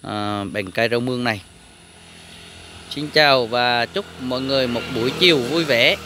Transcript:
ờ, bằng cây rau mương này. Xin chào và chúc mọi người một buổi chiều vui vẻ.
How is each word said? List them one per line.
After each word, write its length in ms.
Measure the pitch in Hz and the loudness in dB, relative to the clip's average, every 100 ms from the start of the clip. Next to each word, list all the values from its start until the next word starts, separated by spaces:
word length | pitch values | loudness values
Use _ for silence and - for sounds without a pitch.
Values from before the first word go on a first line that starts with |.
ờ, 420 | - 104 104 101 98 | -6 -6 -4 -4 -4
bằng 180 | 107 95 | -6 -6
cây 180 | 110 113 | -2 0
rau 120 | 120 | 0
mương 240 | 123 123 | -2 -2
này. 180 | 123 104 - - - - - - - - - - - - - - - | -2 -4 -8 -20 -20 -20 -20 -20 -20 -20 -20 -20 -20 -20 -20 -20 -12
Xin 180 | 143 147 | -10 -2
chào 340 | 151 147 135 113 | 2 4 4 2
và 400 | 120 123 120 117 | 0 0 0 -2
chúc 180 | 190 202 - | -6 -8 -10
mọi 180 | 127 127 | -6 -4
người 280 | 135 135 127 | -2 0 0
một 140 | 120 123 | -4 -4
buổi 180 | 127 123 156 | -2 -2 4
chiều 180 | 180 151 | 4 4
vui 260 | 120 165 | 2 -2
vẻ. 320 | 156 117 135 202 | 2 4 4 2